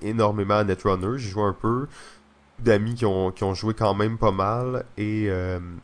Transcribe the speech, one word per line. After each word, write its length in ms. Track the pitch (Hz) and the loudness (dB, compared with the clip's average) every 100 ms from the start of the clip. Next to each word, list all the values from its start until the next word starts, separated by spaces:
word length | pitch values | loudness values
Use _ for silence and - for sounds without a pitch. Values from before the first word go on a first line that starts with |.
énormément 540 | 101 113 107 104 98 104 | -4 2 2 2 2 2
à 60 | |
Netrunner, 540 | 104 92 104 95 92 135 | 2 0 0 0 0 -4
j'ai 120 | 110 | -6
joué 140 | 98 | -2
un 120 | 104 95 | -2 0
peu. 280 | 110 120 143 - - - _ _ _ - | -2 -2 -4 -12 -20 -20 _ _ _ -2
D'amis 360 | 117 104 110 120 | 4 4 4 0
qui 100 | 107 | 0
ont, 260 | 95 92 | 2 0
qui 120 | 92 | 0
ont 100 | 98 | -2
joué 200 | 95 110 | 0 -2
quand 200 | 110 107 | 0 0
même 240 | 98 107 113 | 2 0 2
pas 140 | 110 | 0
mal, 540 | 95 98 117 127 127 - - | 2 0 0 -4 -6 -8 -6
et, 280 | 107 107 104 | -4 -2 0
euh, 300 | 92 92 90 87 85 | 0 -2 -6 -8 -14